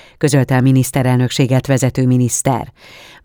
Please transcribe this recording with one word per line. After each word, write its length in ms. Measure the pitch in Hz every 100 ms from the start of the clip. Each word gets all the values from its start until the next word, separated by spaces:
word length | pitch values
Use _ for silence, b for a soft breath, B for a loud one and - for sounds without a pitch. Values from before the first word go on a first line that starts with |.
| B B
közölte 380 | 151 139 123 131
a 40 |
miniszterelnökséget 1040 | 131 131 131 139 127 123 127 - 131 131 -
vezető 400 | 131 127 123 127
miniszter. 680 | 127 123 - - 120 - B B B B B